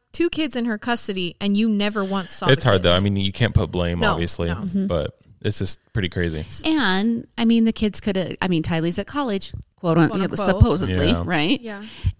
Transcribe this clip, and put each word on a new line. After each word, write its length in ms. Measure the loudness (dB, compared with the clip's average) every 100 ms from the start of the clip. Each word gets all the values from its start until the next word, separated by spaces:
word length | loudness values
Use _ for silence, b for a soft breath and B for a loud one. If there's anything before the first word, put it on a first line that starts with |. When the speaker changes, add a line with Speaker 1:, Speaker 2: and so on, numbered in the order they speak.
| _
Speaker 1:
two 180 | -2 -2
kids 260 | 0 -4 -2
in 100 | -4
her 120 | -4
custody, 580 | -2 -4 -4 -4 -6 -4
and 160 | 0 2
you 100 | 2
never 360 | 0 0 -2 -2
once 260 | -4 -6
saw 160 | -2 2
Speaker 2:
It's 160 | 4
Speaker 1:
the 60 | 4
Speaker 2:
hard, 140 | 4
though. 80 | 4
Speaker 1:
kids. 80 | 4
Speaker 2:
I 20 |
mean, 120 | 2 0
you 140 | -4
can't 240 | -2 0 2
put 160 | 0
blame, 280 | -2 -2 0
Speaker 1:
No, 120 | 0
Speaker 2:
obviously, 380 | 0 -2 -2 -4
Speaker 1:
no. 60 | -4
Speaker 3:
Mm-hmm. 300 | -4 -2 0
Speaker 2:
but 300 | -2 -4 -8 _ _
it's 160 | -6 -2
just 220 | -4 -6 _
pretty 160 | -4 -2
crazy. 360 | -2 -2 -4 -8 -6 -2
Speaker 3:
And, 600 | 0 2 0 0 -2 -6 0
I 80 | 2
mean, 200 | 4 4
the 80 |
kids 260 | 2 -2 -2
coulda, 360 | -2 -2 -4 -2
I 80 | 0
mean, 120 | 2
Tylee's 380 | 0 0 0 -2
at 80 | -6
college, 440 | -4 -4 -4 -6 -12 -16 _
quote, 180 | 0 4
Speaker 1:
Quote, 20 | 4
Speaker 3:
unquote, 100 | 2 -2
Speaker 1:
unquote. 80 | 0 0
Speaker 3:
supposedly, 580 | 6 6 6 0 2 2
Speaker 2:
Yeah. 160 | 2 0
Speaker 3:
right? 360 | 0 2 0
Speaker 1:
Yeah. 200 | -4 -12 -14 B B